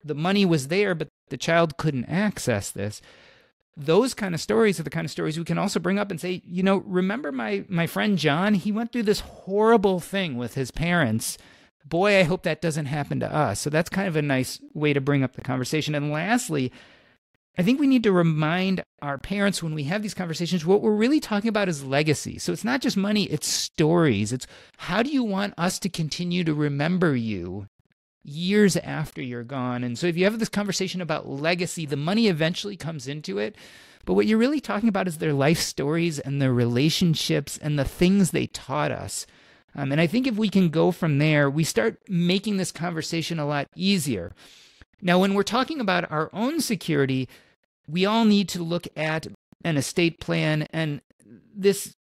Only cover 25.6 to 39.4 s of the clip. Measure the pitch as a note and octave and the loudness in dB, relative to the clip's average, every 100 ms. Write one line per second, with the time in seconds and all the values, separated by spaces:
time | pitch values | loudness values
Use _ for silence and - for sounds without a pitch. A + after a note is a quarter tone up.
25.6 | F3 - G3 - D#3 - F3 F3 E3 D3+ | -2 -2 -6 -4 -6 -4 -2 -2 0 0
26.6 | D3 C#3+ D3 F3+ E3+ C3 A2+ G2+ F2 F#2+ | 0 0 0 2 2 2 -2 -4 -6 -10
27.6 | G2+ _ _ _ _ _ - D3 F3+ G#3 | -14 _ _ _ _ _ -14 -6 2 6
28.6 | G3+ E3+ C#3+ C#3+ D3+ - C3+ A#2+ A#2+ C3+ | 6 4 -4 -6 -6 -8 -10 -8 -8 -6
29.6 | B2+ B2 B2 A#2 D3+ E3+ F#3 A3+ A3+ G3+ | -4 -4 -4 -2 -2 2 2 2 -4 -2
30.6 | G#3 - F#3+ F3 E3+ D3+ - C3+ D#3 F3 | -2 -4 -4 -6 -4 -6 -6 -4 -2 0
31.6 | F3 - D3+ C#3 D3+ G#3+ A3+ D#3+ D#3+ F3 | -2 -6 -6 -4 0 2 2 2 0 -2
32.6 | G3+ G3 C#3+ E3 B2 D3 D3+ G3 G#3+ - | -8 -10 -10 -10 -10 -10 -8 -6 -6 -8
33.6 | - - - - - F#3 G#3 A3 A#3+ D4+ | -20 -20 -20 -16 0 2 4 4 4 2
34.6 | - G#3 A3+ G3 F#3 D#3 E3 C#3 C#3 E3+ | -2 0 0 2 -2 -2 0 4 4 4
35.6 | - - C#3 E3 E3+ D3 C3+ C#3 C3+ B2 | 0 -2 -2 0 0 -2 -4 0 2 4
36.6 | A#2+ A#2+ D#3 - F3 D#3 - D#3 C#3+ - | 4 4 2 4 2 2 0 -2 -2 -8
37.6 | D3+ D3 C3 - F3+ G3 F#3+ C#3+ B2 - | -4 -2 -2 2 4 6 4 2 -4 -8
38.6 | - C#3 D3 A#2+ G2 - - _ | -6 -2 -2 -4 -8 -10 -12 _